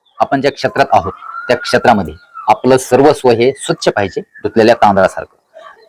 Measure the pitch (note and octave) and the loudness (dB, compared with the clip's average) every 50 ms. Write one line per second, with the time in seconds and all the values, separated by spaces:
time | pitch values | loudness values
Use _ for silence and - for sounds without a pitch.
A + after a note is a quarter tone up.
0 | _ _ _ - A2+ - C#3 C3+ C3 C#3+ - - - B2+ - - A#2 - A2+ G#2 | _ _ _ -8 -6 -4 -4 -2 -2 -4 -4 -4 -6 -6 -2 -2 0 0 0 0
1 | - - - - - - - - - - - - - - - A#2+ - B2+ A#2 G#2 | 0 -2 -8 -12 -16 -18 -16 -12 -6 -4 -4 -4 -2 -2 -2 0 2 2 2 2
2 | F2+ D#2 D#2 - _ _ _ - - - A2 - - B2 C3 B2+ - - B2 B2 | 0 -4 -10 -14 _ _ _ -8 -4 -2 -2 0 2 2 2 2 2 0 2 4
3 | C#3 D3+ C#3+ - - B2+ A#2 A2 A#2 C3 C3+ - - - E3 - - F3+ - G#2+ | 4 4 2 2 0 0 2 2 0 -2 -2 -4 -6 -8 -6 -4 -2 -2 -2 -2
4 | G2+ F#2 - - - - _ - - G#2 - A2+ G#2+ A2+ A#2 - A2+ G#2 G2 G2 | -4 -4 -6 -10 -12 -14 _ -12 -10 -4 0 2 4 4 4 4 4 2 4 2
5 | F#2+ - - - - - _ _ _ _ _ - - - - _ _ | 2 0 0 -6 -12 -14 _ _ _ _ _ -20 -20 -20 -20 _ _